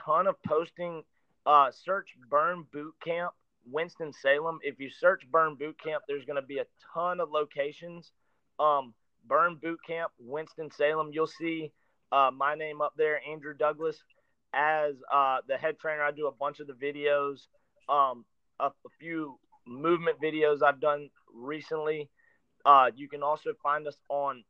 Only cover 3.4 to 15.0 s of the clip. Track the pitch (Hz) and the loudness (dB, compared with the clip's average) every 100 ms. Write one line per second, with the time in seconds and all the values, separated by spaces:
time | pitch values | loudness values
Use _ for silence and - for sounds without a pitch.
3.4 | _ _ 120 147 175 - 151 - 135 143 | _ _ -8 -6 -6 -6 -10 -2 2 2
4.4 | 165 160 143 123 135 - 175 190 127 160 | 0 -6 -8 -8 -12 2 2 2 0 2
5.4 | 160 139 151 156 160 151 - 143 127 143 | 2 -2 -10 -8 -8 -6 -6 -8 -4 -6
6.4 | 127 135 120 _ - 160 175 180 156 151 | -4 -8 -8 _ -10 -4 -4 -2 -2 -2
7.4 | 143 - 147 - 170 170 - _ _ _ | -2 -4 -4 -6 -16 -16 -20 _ _ _
8.4 | _ - 151 143 123 - _ _ 117 147 | _ 0 2 2 -2 -14 _ _ -2 2
9.4 | 175 151 165 165 - 165 165 - 120 147 | 2 -2 -8 -8 -8 -8 -8 -10 -10 -10
10.4 | 160 - 151 - 147 156 151 151 160 - | -10 -12 -14 0 0 2 -2 -2 -4 -4
11.4 | 165 165 151 - _ _ _ 135 135 131 | -6 -6 -8 -14 _ _ _ 4 4 2
12.4 | 139 156 156 147 147 151 151 147 139 156 | -2 -2 -6 -4 -4 0 0 0 -6 -12
13.4 | 147 143 151 151 160 151 _ _ _ _ | -12 -2 -2 0 -4 -6 _ _ _ _
14.4 | _ 131 151 156 147 131 | _ 0 2 2 0 -4